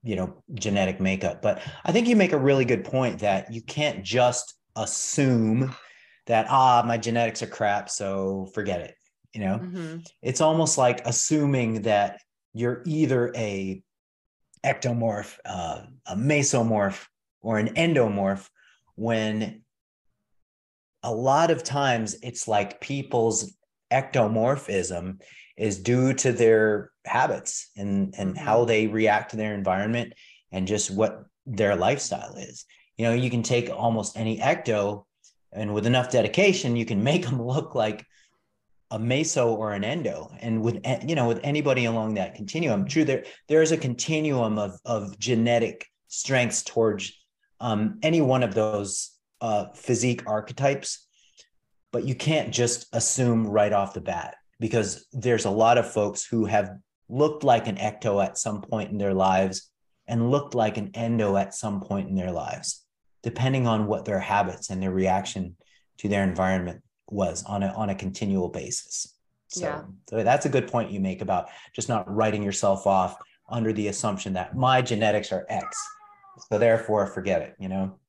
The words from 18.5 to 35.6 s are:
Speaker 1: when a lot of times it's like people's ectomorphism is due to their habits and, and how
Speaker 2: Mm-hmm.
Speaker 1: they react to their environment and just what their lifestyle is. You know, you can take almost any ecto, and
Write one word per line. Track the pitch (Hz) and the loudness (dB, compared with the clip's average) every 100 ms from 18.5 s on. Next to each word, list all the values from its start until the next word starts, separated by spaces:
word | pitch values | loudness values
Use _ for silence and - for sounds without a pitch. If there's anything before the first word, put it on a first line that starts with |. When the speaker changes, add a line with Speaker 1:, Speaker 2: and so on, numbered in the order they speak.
| _ _ _ _ - | _ _ _ _ -6
Speaker 1:
when | 113 113 107 107 107 - _ _ _ _ _ _ _ _ _ _ _ _ _ _ | -2 0 0 -2 -4 -8 _ _ _ _ _ _ _ _ _ _ _ _ _ _
a | - | -6
lot | 110 131 139 165 | -2 4 4 4
of | 156 | 2
times | - 143 139 120 107 - | 0 0 2 2 -2 -6
it's | 123 117 - | -10 -10 0
like | 104 101 - | 0 0 -8
people's | - 139 131 123 113 104 101 _ _ _ _ | -8 -6 -2 2 2 2 -4 _ _ _ _
ectomorphism | 131 131 135 107 113 117 139 - 98 85 87 90 95 - - - - | 0 2 2 2 2 2 0 0 -2 -2 -6 -8 -10 -16 -20 -20 -4
is | 110 95 | -4 -2
due | 92 123 131 | 0 2 4
to | 131 131 | 2 0
their | 117 113 110 110 104 - _ - | 4 6 8 6 2 -4 _ -4
habits | 120 147 - - - - 101 | 0 0 0 -6 -10 -12 -8
and, | 101 98 95 - | -2 0 -2 -2
and | 95 92 | -6 -4
how | - 110 117 | 2 4 4
Speaker 2:
Mm-hmm. | |
Speaker 1:
they | 110 110 | 2 2
react | 110 110 107 107 | 2 2 2 0
to | 110 | -6
their | 107 | -4
environment | 104 95 92 104 120 117 - - - _ | -2 0 0 0 -2 -4 -12 -20 -20 _
and | 95 92 | -6 -2
just | 104 - | -2 -2
what | 98 110 - - _ - | 0 0 0 -18 _ -10
their | 107 104 95 | 0 2 4
lifestyle | 92 139 - - - - | 2 0 -2 -6 -8 -16
is. | 98 - - _ _ - | -16 -18 -20 _ _ -2
You | 113 | 0
know, | |
you | 117 127 | 2 0
can | 120 | -2
take | 110 120 117 | 0 0 0
almost | 95 117 113 98 - | -2 0 0 -2 -4
any | 113 110 | -4 0
ecto, | 135 165 - 107 101 104 _ _ _ _ _ | 0 0 0 0 0 -4 _ _ _ _ _
and | 98 | -8